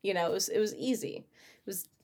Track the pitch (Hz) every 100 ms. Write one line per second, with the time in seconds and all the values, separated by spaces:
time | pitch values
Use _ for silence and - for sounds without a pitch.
0 | 196 180 170 190 - - 214 - 254 226
1 | - - - _ - - - 190 - _